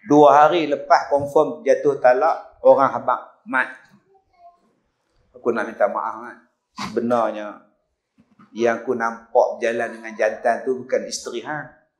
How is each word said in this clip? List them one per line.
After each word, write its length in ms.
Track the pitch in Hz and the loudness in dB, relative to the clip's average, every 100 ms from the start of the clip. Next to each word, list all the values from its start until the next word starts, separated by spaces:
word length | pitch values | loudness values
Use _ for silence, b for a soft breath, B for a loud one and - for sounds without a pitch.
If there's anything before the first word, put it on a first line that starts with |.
| - | 4
Dua 240 | 147 143 | 6 8
hari 320 | 139 156 175 147 | 8 6 4 -2
lepas 400 | 139 - 160 - | -4 2 0 2
confirm 560 | 143 143 156 143 117 | -2 0 0 0 -2
jatuh 400 | 135 131 147 131 | 0 0 0 2
talak, 560 | 127 127 156 - - _ 131 | 2 4 0 -2 -10 _ 4
orang 240 | 131 131 | 4 2
habaq, 560 | 120 127 123 - _ - | 0 -4 -6 -6 _ -6
"Mat, 240 | 131 - - _ _ _ _ _ 370 698 698 _ _ _ _ _ _ _ | -4 -4 -8 _ _ _ _ _ _ -20 _ _ _ _ _ _ _ _
aku 240 | - 120 | -6 -4
nak 160 | 110 107 | -4 -8
minta 160 | 107 - | -2 -2
maaf, 320 | - - 110 | -2 -8 -10
Mat. 180 | 120 - _ _ _ | -16 -20 _ _ _
Sebenarnya 960 | - - 113 117 120 110 107 104 - _ _ _ _ _ _ _ _ _ | -16 -8 -6 -2 0 -2 -6 -12 -16 _ _ _ _ _ _ _ _ _
yang 320 | 107 117 117 | -2 -2 -2
aku 160 | - 123 | -4 -4
nampak 480 | 117 113 _ 123 - 107 | -4 -6 _ 2 2 -2
berjalan 380 | 113 117 113 | -4 -4 -8
dengan 180 | 110 113 110 | -10 -18 -2
jantan 480 | 107 110 120 113 131 | -2 0 -4 -2 -4
tu 160 | 127 | -6
bukan 240 | 123 120 104 | -4 -6 -6
isteri 400 | - - 113 120 | -12 -10 -12 -10
hang. 240 | 151 139 _ _ | -12 -14 _ _